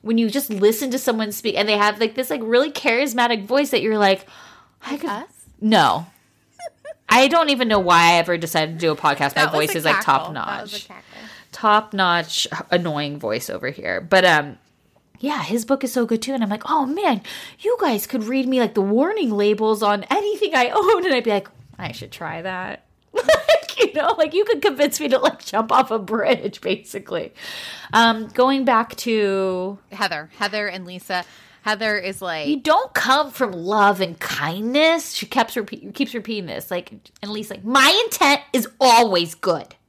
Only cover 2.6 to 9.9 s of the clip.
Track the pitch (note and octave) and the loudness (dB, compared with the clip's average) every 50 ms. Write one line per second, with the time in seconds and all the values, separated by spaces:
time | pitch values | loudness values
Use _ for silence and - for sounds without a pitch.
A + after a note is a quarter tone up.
2.6 | C#4+ D#4+ C#4+ - - D4 A3+ A#3+ C#4+ C#4 A3+ B3 A#3+ A#3 A#3+ A3 G3 G#3 B3 C#4 | 2 0 -4 -4 -2 0 0 0 0 -2 0 0 0 0 0 -4 -2 0 0 0
3.6 | D4 C#4+ - - D#3 A3 G#3+ G#3+ G#3 G3 F#3+ F#3+ - - - - - - - - | 2 2 0 0 0 0 2 4 4 4 4 2 -2 -18 -20 -20 -20 -20 -20 -20
4.6 | _ _ _ _ - - C#4+ - - E4 G3+ G#3+ D4+ - _ - - - - _ | _ _ _ _ -12 -10 -8 -6 -6 -6 -6 -8 -10 -14 _ -20 -20 -20 -14 _
5.6 | G#3 G#3+ A3 F#3+ D3+ B2 E2+ - E3+ - _ _ _ _ _ _ _ _ _ _ | 0 4 4 6 6 6 4 2 -2 -10 _ _ _ _ _ _ _ _ _ _
6.6 | - - _ _ _ D5 D#5+ _ _ - G#3+ B3 C4+ C#4 E4 E4+ D#4+ D4 C#4+ A#3+ | -18 -18 _ _ _ -18 -18 _ _ 2 4 4 6 6 4 2 2 2 0 0
7.6 | B3+ A3+ A3 G3+ F#3 F3 F3 E3+ E3+ E3+ F3 E3+ E3+ F3 F3 E3+ E3 E3 - E3 | 0 2 2 2 4 4 6 6 6 6 6 4 2 2 -2 -2 -2 -2 -2 -2
8.6 | D#3 D#3 E3 D#3+ E3+ E3 D#3 - - D3+ C#3+ C#3 C#3+ C#3 - - D#3 D#3 - D3+ | -2 -2 -4 -2 0 0 0 2 0 0 2 2 -2 -2 2 0 0 2 2 0
9.6 | D3+ D#3 D#3 E3+ D#3 D#3+ | -2 0 -2 -2 0 0